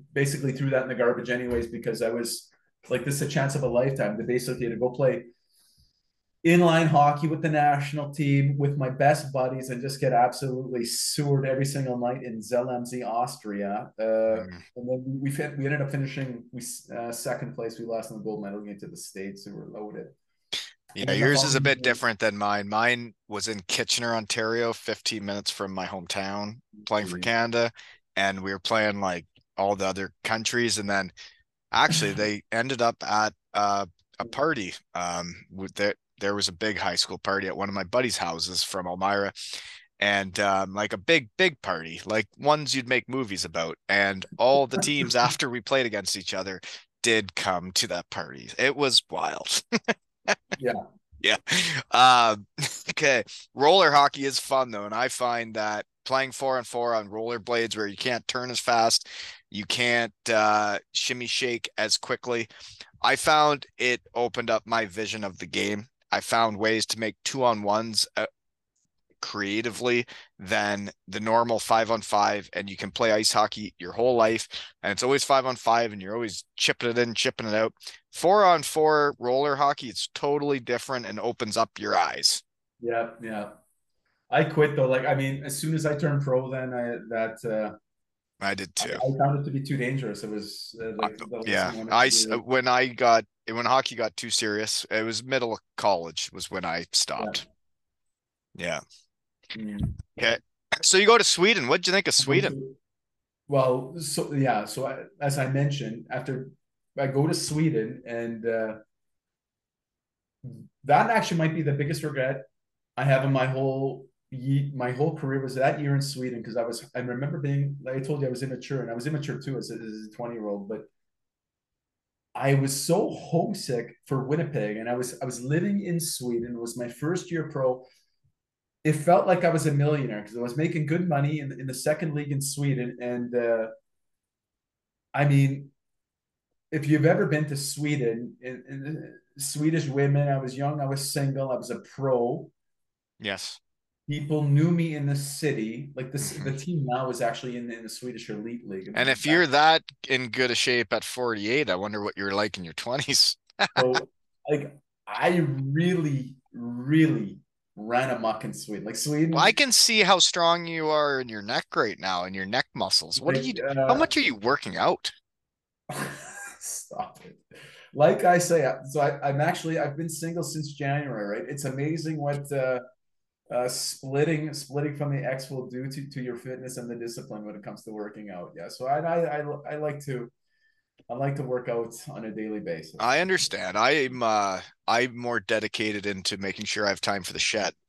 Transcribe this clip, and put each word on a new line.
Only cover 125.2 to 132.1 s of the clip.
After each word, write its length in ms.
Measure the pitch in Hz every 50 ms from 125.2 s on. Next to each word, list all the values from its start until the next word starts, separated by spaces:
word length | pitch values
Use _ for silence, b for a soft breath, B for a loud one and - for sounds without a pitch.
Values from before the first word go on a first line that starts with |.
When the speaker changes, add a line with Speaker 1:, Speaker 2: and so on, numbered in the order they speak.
Speaker 1:
I 40 | 135
was 180 | 127 113 117 123
living 400 | 135 151 170 190 202 202 202 196
in 180 | 180 170 165
Sweden. 540 | - - - - 123 123 117 117 117 123 120
It 40 | 117
was 160 | 117 117 -
my 120 | 123 123 117
first 420 | - - 147 156 185 180 - -
year 180 | 170 160 147 -
pro. 340 | - 139 131 127 127 131 - b b b b b b _ _ _ _ _ _ _ _ _ _ _ _ _ -
It 80 | 156 151
felt 340 | 151 - 170 175 202 -
like 160 | 185 180 175 175
I 40 | 170
was 160 | 160 156 139
a 60 | 156 143
millionaire 500 | 143 143 151 151 143 131 113 104 104 104
'cause 140 | - 113
I 40 | 117
was 160 | 120 123 120
making 300 | 151 160 170 - 160 147
good 220 | 139 160 180 180 175
money 320 | 147 139 143 147 156 151
in, 100 | 139 135 135 -
in 80 | 139
the 80 | 131 127
second 400 | - - 151 151 151 175 156